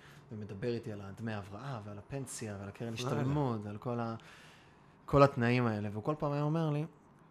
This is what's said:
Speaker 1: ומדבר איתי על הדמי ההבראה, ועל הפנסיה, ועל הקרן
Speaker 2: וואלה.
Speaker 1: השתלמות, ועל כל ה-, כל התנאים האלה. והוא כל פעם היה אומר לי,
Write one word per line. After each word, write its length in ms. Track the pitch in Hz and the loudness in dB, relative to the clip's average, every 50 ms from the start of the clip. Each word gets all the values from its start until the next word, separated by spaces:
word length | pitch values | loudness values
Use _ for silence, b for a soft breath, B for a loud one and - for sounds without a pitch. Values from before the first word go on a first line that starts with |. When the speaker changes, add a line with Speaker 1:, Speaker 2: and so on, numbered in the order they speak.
| B B B B B - | B B B B B -12
Speaker 1:
ומדבר 420 | 117 107 107 95 107 95 120 123 117 | -10 -10 -8 -8 -8 -4 -2 -2 -2
איתי 180 | 113 - 113 | -2 -2 -6
על 100 | 107 101 | -8 -8
הדמי 320 | 98 98 98 - 113 117 110 | -8 -10 -10 -6 -6 -4 -4
ההבראה, 480 | 104 98 98 101 104 - 139 135 110 101 | -4 -6 -8 -10 -10 -8 -8 -8 -8 -8
ועל 120 | 104 104 101 | -8 -10 -12
הפנסיה, 600 | - - 139 139 131 120 - - 120 107 101 98 | -10 -8 -8 -8 -6 -8 -8 -8 -6 -6 -6 -6
ועל 100 | 98 98 | -8 -8
הקרן 240 | 101 - 120 117 113 | -8 -6 -6 -6 -4
Speaker 2:
וואלה. 160 | 117 123 131 | -4 -2 -2
Speaker 1:
השתלמות, 500 | 117 113 123 131 143 151 143 127 117 107 104 | 0 0 2 2 2 2 2 2 0 0 -2
ועל 140 | 104 104 107 | -6 -8 -6
כל 220 | - 131 120 117 | -4 -2 -2 0
ה-, 160 | 117 113 113 110 B B B B B B B B B B B B B B B B - | -2 -2 -4 -6 B B B B B B B B B B B B B B B B -2
כל 180 | - - 139 143 | 4 8 10 10
התנאים 440 | 139 139 127 117 120 123 127 123 117 | 8 8 6 4 4 6 6 4 4
האלה. 220 | 107 104 104 107 | 2 0 -2 -2
והוא 120 | 101 107 104 | -4 -2 -2
כל 120 | 156 147 - | -2 -2 0
פעם 120 | 156 143 | 0 0
היה 100 | 143 147 | 0 2
אומר 280 | 147 147 156 165 165 156 | 2 2 2 2 2 2
לי, 160 | 147 147 156 165 - - - - - - - - | 2 0 -2 -4 -8 -14 -20 -20 -20 -20 -20 -20